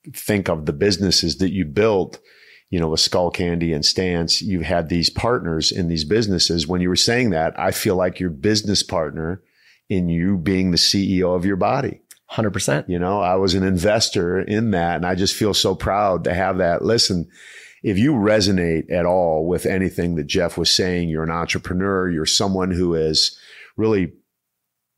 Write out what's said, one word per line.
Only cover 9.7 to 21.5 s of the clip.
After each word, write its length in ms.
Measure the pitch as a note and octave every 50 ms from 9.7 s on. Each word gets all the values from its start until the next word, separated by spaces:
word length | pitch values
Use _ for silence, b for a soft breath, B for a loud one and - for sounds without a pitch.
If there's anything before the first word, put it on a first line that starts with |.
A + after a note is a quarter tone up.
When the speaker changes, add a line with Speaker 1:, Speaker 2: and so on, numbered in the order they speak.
| b b b -
Speaker 1:
in 200 | A2 F#2 F2+ E2+
you 280 | E2+ E2+ E2+ F#2+ G2+ F#2
being 340 | D#2 G2+ F#2+ F#2 F#2 F#2
the 60 | E2+ E2
C 400 | - - - G2+ G2 F#2+ G2 F2+
E 60 | F#2
O 100 | F2 F2+
of 120 | F2+ F2
your 100 | G2 G2+
body. 460 | F2+ G2+ G#2 B2 C#3 C#3 G#2 - - _ _ - _ _
Speaker 2:
Hundred 260 | - - - A2+ G#2
percent. 380 | F2+ G2 - - C#3 D3+ - -
Speaker 1:
You 80 | F2+ F2
know, 240 | F2 F2+ G2 G#2
I 140 | G2 F2+ F#2
was 180 | F#2+ G2 F#2+ E2+
an 100 | G2 F#2+
investor 760 | F#2+ F#2+ F2 D#2+ G#2 G#2 A2+ - - - A2 F2+ F2 F2+ F#2
in 300 | F2+ - G#2 G#2+ A#2 A2+
that. 240 | G2+ F2 E2+ E2+ E2+
And 100 | D#2+ E2+
I 80 | F2+ F#2
just 220 | F2+ G2 F#2+ -
feel 180 | - A2 G#2 F#2+
so 220 | - - G#2 F#2+
proud 480 | F2 - G#2+ F#2+ G2+ G#2 G2+ F#2 F2 E2+
to 100 | - F2+
have 240 | F2 F#2+ F#2 F#2+ F#2
that. 260 | F#2 E2+ E2+ - -
Listen, 460 | F#2+ A2 A#2+ - - G2+ F2 D#2 - B B B B B B B B B B B
if 160 | B2 G2 F2+
you 140 | A2+ D3 D#3+
resonate 800 | A#2 G2 G#2 G#2+ A2 F#2+ G2 G2 F#2 F2 E2+ E2 D#2+ D2+ -
at 140 | D#2+ F2+ F2
all 420 | F2 F2+ F#2 F2+ E2+ D#2 D#2 E2 E2+
with 200 | F2+ E2 - -
anything 480 | G2 F#2+ F#2+ F2 - - F2 F2 F2
that 100 | D#2+ D2
Jeff 320 | D2 - F#2 F2 E2+ - -
was 140 | E2 -
saying, 380 | - - G2+ F2+ F2+ F2 E2+ E2+
you're 140 | D#2 D#2 D#2+
an 60 | D#2+
entrepreneur, 800 | E2 E2+ E2+ -